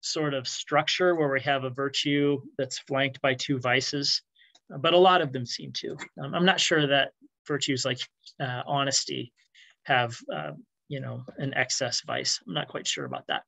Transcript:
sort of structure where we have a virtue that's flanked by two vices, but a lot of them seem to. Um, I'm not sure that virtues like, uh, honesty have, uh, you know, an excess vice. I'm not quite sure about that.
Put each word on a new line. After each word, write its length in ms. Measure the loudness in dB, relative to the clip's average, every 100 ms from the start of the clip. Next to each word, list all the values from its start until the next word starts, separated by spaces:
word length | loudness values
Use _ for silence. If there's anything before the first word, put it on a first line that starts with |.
sort 320 | -6 -2 -2
of 120 | -2 -4
structure 680 | -8 0 2 2 2 4
where 160 | 4 2
we 100 | 2
have 240 | 2 0
a 60 | 0
virtue 720 | -2 -2 -2 0 2 4 2 -4 -6
that's 200 | -6 -6
flanked 420 | -4 0 0 0
by 100 | 0
two 260 | 0 0 -2
vices, 640 | 2 2 0 -4 0 -2 _ _ _ _ _
but 240 | -2 4
a 60 | 8
lot 240 | 8 8
of 100 | 4
them 140 | -4 -6
seem 260 | -8 -8
to. 240 | -8 -8 -8 -12 -10
Um, 120 | -6
I'm 100 | 2
not 160 | 4 4
sure 260 | 4 4 4
that 240 | 4 2 _ -20 _ -6
virtues 400 | -4 0 -2 -2
like, 140 | -4 -8 _ -20 _
uh, 240 | -6 -6 -2
honesty 680 | 0 2 0 -2 -6 -8 _ _ _ -20 _
have, 300 | 0 2 2 -4 -10
uh, 200 | -8 -8 -10 -18 _ _
you 120 | -10
know, 240 | -8 -10 -12 -6
an 160 | -4
excess 480 | -2 -2 -2 -2 -4
vice. 360 | -4 -4 -2 -4 -4
I'm 60 |
not 160 | -6 -6
quite 180 | -8 -6
sure 200 | -6 -6
about 200 | -8 -6
that. 160 | -6